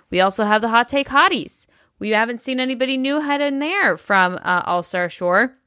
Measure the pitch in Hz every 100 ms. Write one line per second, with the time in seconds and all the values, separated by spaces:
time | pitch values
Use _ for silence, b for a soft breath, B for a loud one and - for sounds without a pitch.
0 | b 175 190 190 208 214 220 233 240 277
1 | 269 277 370 277 - - - _ _ _
2 | 208 214 233 240 262 254 254 247 262 262
3 | 269 294 294 285 285 277 302 392 262 160
4 | - 196 180 180 175 180 - 175 175 180
5 | 175 - 180 185 254 -